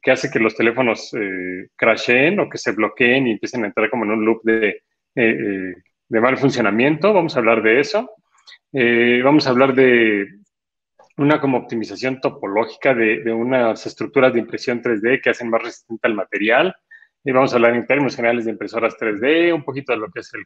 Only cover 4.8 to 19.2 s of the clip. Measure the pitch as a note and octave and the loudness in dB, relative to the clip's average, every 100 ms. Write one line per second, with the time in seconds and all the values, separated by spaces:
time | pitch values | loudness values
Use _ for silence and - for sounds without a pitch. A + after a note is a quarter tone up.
4.8 | _ _ _ - A2+ C#3 G#2+ F#2+ F#2 F2 | _ _ _ 0 0 0 -4 -6 -8 -12
5.8 | _ _ - A2+ B2 B2+ C3+ B2 G#2 G#2+ | _ _ -4 0 2 2 0 2 0 2
6.8 | C3+ D#3 G3 G3+ E3 C3 A2 A2+ G#2+ A#2+ | 0 2 2 2 0 0 0 2 4 2
7.8 | C#3 G3+ B3+ - _ _ _ - _ C#3 | 2 -2 -4 -12 _ _ _ -20 _ -2
8.8 | A#2+ A#2 A#2+ B2 C3 D3+ C#3 B2 C3+ B2+ | 2 2 2 2 4 2 2 2 4 4
9.8 | B2+ A#2+ A2+ G#2 G2+ G2+ _ _ _ _ | 6 6 4 0 -4 -12 _ _ _ _
10.8 | _ _ _ - C#3+ D3+ C#3+ B2 - A#2 | _ _ _ -2 2 2 0 -2 -4 -8
11.8 | G2+ G2 B2+ C3 C#3+ - G2 G2+ A#2 - | -8 -6 -6 -4 -6 -6 -4 -2 -2 -2
12.8 | C#3+ A#2+ A2 A2 A2+ A2+ B2 C3 A#2 G#2+ | 0 2 0 0 -2 -4 -2 0 0 -2
13.8 | A2+ - A2 C#3 C3 A#2 A2 A2+ - A#2+ | -8 -10 -4 2 2 2 -2 -6 -6 -4
14.8 | B2 A2 A#2 C3 B2+ A2 A#2 A2+ A2+ - | -2 -2 0 0 0 -2 -2 -4 -4 -14
15.8 | - A2+ A#2+ G#2 - G2+ G#2 B2+ F3+ - | -14 -4 -4 -4 -6 -4 0 2 0 -4
16.8 | _ - _ _ C#3 B2+ C3 A#2+ A#2 A#2+ | _ -20 _ _ -2 0 2 4 4 2
17.8 | - C3+ C3 A2+ A#2 A#2+ A2+ G#2+ G#2 A#2 | 0 0 0 -2 -2 0 -2 -6 -8 -2
18.8 | A2+ - A2+ G2+ | -4 -2 -6 -2